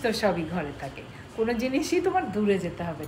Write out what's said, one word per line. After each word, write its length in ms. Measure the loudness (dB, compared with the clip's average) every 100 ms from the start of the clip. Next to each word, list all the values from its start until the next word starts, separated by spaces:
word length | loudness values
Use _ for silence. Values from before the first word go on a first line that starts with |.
তো 60 | 0 2
সবই 240 | 2 2 0
ঘরে 200 | -2 -4 -6
থাকে, 220 | -10 -10 -14 -16 -8 0
কোনো 140 | 2 2
জিনিসই 400 | 2 0 2 2 4
তোমার 180 | 2 0 2
দূরে 220 | 2 2 0
যেতে 180 | -4 -6
হবে 160 | -6